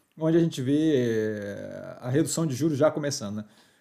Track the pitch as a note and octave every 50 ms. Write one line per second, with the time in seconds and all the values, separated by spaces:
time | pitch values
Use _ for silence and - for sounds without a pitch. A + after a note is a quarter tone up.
0 | _ _ _ - D#3+ D#3+ E3 E3+ E3 E3 - C#3+ B2+ B2+ C#3+ D3+ D#3 D#3+ D3+ B2+
1 | B2 A#2+ A2+ A2 G#2+ G#2+ G#2+ G#2 G2+ G2+ G2+ - G2+ - F#2+ - - F#2 F2+ -
2 | - B2+ B2+ D3+ D#3+ C#3 - E3+ E3 D#3 C3 A#2+ D3 E3 D3+ C3+ D3+ D#3 D3+ E3+
3 | D3 C#3+ C#3 - A2 G2+ G#2 G#2+ G#2 - _ _ _ _ _ _